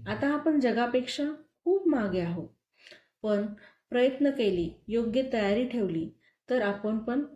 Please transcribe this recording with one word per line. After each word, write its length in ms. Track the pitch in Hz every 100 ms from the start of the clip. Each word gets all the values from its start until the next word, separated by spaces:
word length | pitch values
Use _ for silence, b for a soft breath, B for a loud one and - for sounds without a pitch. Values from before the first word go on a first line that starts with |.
| -
आता 280 | 214 277
आपण 260 | 294 302 302
जगापेक्षा 640 | 247 220 240 254 247 - 294 302 - _
खूप 240 | - 392 359
मागे 320 | 285 202 180
आहोत, 280 | 170 175 - _ _ _ B B B B
पण 240 | 214 208 208 208 B B B
प्रयत्न 400 | 247 254 269 285
केले, 540 | 277 214 180 165 - -
योग्य 340 | 226 233 226 262
तयारी 360 | 233 202 208 254
ठेवली, 420 | 240 196 165 160 - b b -
तर 120 | 254
आपण 360 | 208 202 214 220
पण 260 | 220 254 285